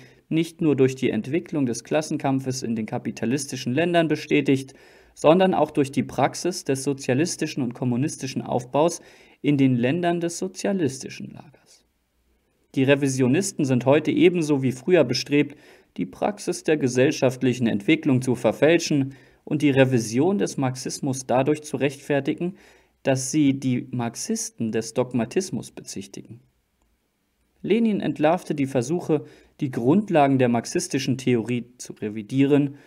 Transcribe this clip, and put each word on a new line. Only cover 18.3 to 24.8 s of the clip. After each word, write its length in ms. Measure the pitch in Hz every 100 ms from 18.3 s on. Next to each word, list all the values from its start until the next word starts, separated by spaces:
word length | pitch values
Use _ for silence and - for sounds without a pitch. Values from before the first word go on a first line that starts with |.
verfälschen 800 | 120 117 101 147 170 - 147 135 - _ _
und 180 | - 151
die 80 | 147
Revision 640 | 131 127 123 107 117 170 202
des 220 | 180 -
Marxismus 680 | 131 127 170 - 143 131 -
dadurch 360 | 120 135 151
zu 160 | - 131
rechtfertigen, 800 | 143 - - 143 139 - 175 - - _ _ _
dass 280 | - 131 131
sie 260 | 151 143 135
die 300 | 131 123 -
Marxisten 840 | 123 117 - - 220 - - 113
des 200 | 110